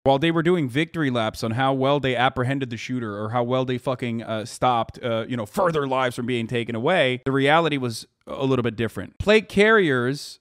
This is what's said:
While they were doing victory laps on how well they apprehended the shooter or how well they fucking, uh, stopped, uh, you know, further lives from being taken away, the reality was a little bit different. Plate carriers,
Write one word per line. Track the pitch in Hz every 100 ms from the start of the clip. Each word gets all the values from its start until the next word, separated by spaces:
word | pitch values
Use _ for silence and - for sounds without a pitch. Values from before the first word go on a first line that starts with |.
While | 139 135
they | 165
were | 165
doing | 160 180 131
victory | 135 165 165 139
laps | 120 110 -
on | 113
how | 113 139
well | 139 131 143
they | 131 120
apprehended | 127 127 123 139 127
the | 113
shooter | - 127 110 101
or | 110
how | 123
well | 120 131 127
they | 123
fucking, | 139 127 120 113
uh, | 110 110 104
stopped, | - 127 117 113 -
uh, | 120 113 117
you | 123
know, |
further | 104 202 180 151 139
lives | 131 127 127
from |
being | 120 120 113
taken | 120 113
away, | 113 143 185 131 127 135
the |
reality | 135 139 160 160 139
was | 123 113 - _ -
a | 71 135
little | 127
bit | 117 107
different. | 110 - 95 -
Plate | 202 214 -
carriers, | 196 214 220 165 127 123 143 - -